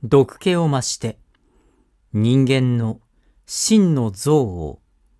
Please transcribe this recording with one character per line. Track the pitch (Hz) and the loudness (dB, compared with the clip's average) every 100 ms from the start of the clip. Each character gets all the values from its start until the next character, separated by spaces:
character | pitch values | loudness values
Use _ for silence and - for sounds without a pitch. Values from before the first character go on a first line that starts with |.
毒 | 113 139 131 - | 0 2 2 0
気 | 190 175 | -2 0
を | 160 | 0
増 | 135 | -2
し | - - | -4 -8
て、 | 113 - _ _ _ _ _ _ _ _ _ | -10 -10 _ _ _ _ _ _ _ _ _
人 | 104 113 131 131 | -2 2 2 2
間 | 135 127 120 | 0 0 -2
の | 113 110 _ _ _ _ - | -4 -6 _ _ _ _ -14
真 | - - 220 185 143 | -6 0 2 4 2
の | 113 | -2
像 | 98 143 151 | -4 0 0
を | 113 87 78 - _ _ _ | 0 -6 -10 -12 _ _ _